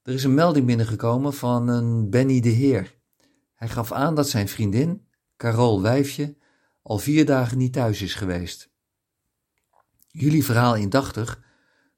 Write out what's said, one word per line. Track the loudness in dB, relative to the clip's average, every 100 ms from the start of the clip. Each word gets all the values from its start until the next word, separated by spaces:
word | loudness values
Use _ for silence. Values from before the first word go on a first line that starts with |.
er | -6
is | -2
een | 2
melding | 4 4 2 2
binnengekomen | 0 0 -2 -2 0 -2
van | -4 -2 -2 0
een | -2 0 -2 0
Benny | 0 2 2
de | 2
Heer. | 2 2 0 -2 _ _ _ _ _ _
Hij | _ -8
gaf | -6 -6
aan | -2 0 0
dat | 0
zijn | 0 -2
vriendin, | -2 0 0 0 -4 _ _ _ _
Carol | -4 2 2 2
Wijfje, | 2 0 0 -4 -8 -10 _ _ _ _
al | -8 -6
vier | 0 2 4
dagen | 2 0 -2
niet | -2
thuis | 0 -2 -2
is | -6
geweest. | -6 -4 -4 -6 -12 -20 _ _ _ _ _ _ _ _ _ _ _ _ _ _
Jullie | -2 2 2 2
verhaal | 2 2 2
indachtig | 0 0 -2 -8 -8 -10 _ _ _ _ _